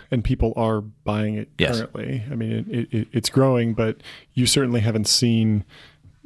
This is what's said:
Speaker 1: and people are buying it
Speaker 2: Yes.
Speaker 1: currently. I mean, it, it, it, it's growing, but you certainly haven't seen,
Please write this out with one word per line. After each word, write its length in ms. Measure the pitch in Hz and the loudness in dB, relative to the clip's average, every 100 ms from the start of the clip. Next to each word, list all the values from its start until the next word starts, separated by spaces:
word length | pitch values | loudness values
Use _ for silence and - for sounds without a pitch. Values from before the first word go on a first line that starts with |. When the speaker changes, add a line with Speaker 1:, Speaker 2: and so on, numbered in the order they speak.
| - | -4
Speaker 1:
and 140 | 127 | -2
people 300 | 107 127 117 117 | 0 2 0 2
are 240 | 110 110 | 0 0
buying 540 | 107 - - 107 107 107 | -4 -10 -4 -2 -2 -4
it 140 | - - | -8 -2
Speaker 2:
Yes. 180 | 78 117 | 0 0
Speaker 1:
currently. 460 | 110 107 117 131 117 | -4 -8 -6 -6 -6
I 40 | 123 | -6
mean, 160 | 113 | -4
it, 160 | 113 117 | -4 -4
it, 240 | 120 117 | -6 -4
it, 140 | 113 107 | -4 -2
it's 180 | 117 - | -4 0
growing, 440 | 135 135 123 117 | 2 4 4 0
but 240 | 110 110 - - - _ | 0 -2 -2 -12 -20 _
you 120 | - 123 | -2 2
certainly 340 | 147 127 120 | 2 2 0
haven't 280 | 110 110 104 | 0 0 0
seen, 580 | - 120 113 110 104 - - - _ - _ | 2 4 4 4 2 -2 -16 -20 _ -20 _